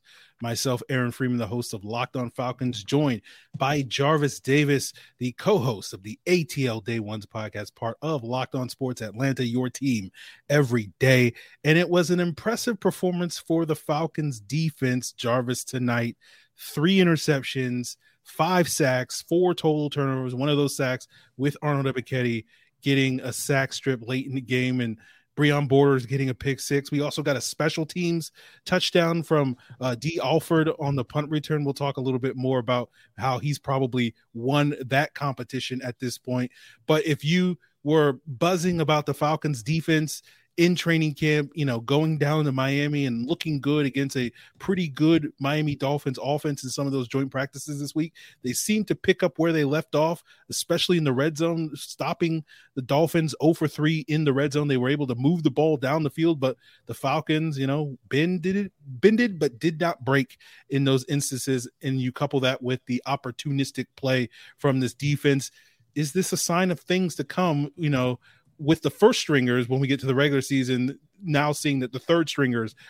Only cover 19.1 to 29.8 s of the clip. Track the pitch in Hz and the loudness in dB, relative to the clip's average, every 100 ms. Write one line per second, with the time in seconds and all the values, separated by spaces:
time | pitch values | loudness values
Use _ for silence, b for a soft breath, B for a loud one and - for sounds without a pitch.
19.1 | - - 170 180 170 160 151 147 143 139 | -8 -2 2 2 2 0 0 0 -2 -2
20.1 | 131 127 127 143 143 143 - 135 127 - | -2 -4 -2 0 2 2 0 -2 -2 -8
21.1 | b b - 139 143 151 143 135 127 120 | b b -2 -2 -2 -2 0 0 -4 -4
22.1 | 131 123 117 - b b _ 139 135 135 | -2 0 -2 -6 b b _ 2 4 2
23.1 | 127 127 - - 139 131 - - 127 113 | 0 -6 -6 0 0 0 -4 -4 -4 -2
24.1 | 131 139 135 117 127 127 127 120 110 b | -6 -4 -6 -2 0 0 0 -2 -6 b
25.1 | b b - 147 143 143 135 143 135 117 | b b 0 2 2 4 6 6 4 0
26.1 | 135 135 123 143 131 - 143 139 147 143 | -2 -2 -2 -4 -4 -2 -2 0 -2 -2
27.1 | 151 147 131 - - 156 160 156 180 175 | -2 -2 -2 -4 -2 -2 -2 -6 -2 -2
28.1 | 170 151 _ B B - 180 - 180 165 | -2 -4 _ B B -2 0 2 2 2
29.1 | 170 147 156 135 123 B 123 | 0 2 2 2 -2 B -6